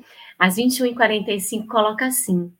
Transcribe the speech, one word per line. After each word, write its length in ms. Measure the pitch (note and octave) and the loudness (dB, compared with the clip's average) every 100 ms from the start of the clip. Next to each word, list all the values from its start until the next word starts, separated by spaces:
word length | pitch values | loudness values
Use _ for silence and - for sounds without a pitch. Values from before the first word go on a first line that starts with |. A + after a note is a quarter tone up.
| - - - - | -16 -20 -20 0
às 200 | F#3 F#3+ | 0 2
vinte 220 | B3+ B3+ | 0 2
e 40 | |
um 40 | B3 | -2
e 80 | A#3+ | 2
quarenta 360 | A3 G#3+ A3 | 2 2 -2
e 80 | G3+ | -4
cinco, 280 | - A3 - | -4 -8 -2
coloca 380 | A#3 G#3+ G#3+ B3+ | 0 2 0 -2
assim: 460 | B3+ - F3 F3 - | -2 0 -2 -2 -10